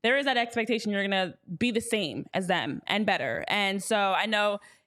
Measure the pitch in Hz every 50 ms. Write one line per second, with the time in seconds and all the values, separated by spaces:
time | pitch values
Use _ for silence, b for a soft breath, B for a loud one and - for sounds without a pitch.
0 | - 226 254 277 285 285 262 240 233 233 - 233 220 208 226 226 220 214 208 196
1 | 196 196 196 190 185 180 - _ _ - 180 156 233 247 226 233 220 - 226 220
2 | 196 151 107 120 151 - - 180 190 175 185 170 127 131 135 - - - - 208
3 | 220 196 190 - - 131 113 80 - - - 208 202 196 196 196 190 - 226 208
4 | 202 196 190 160 190 214 220 208 208 208 208 208 B B B B B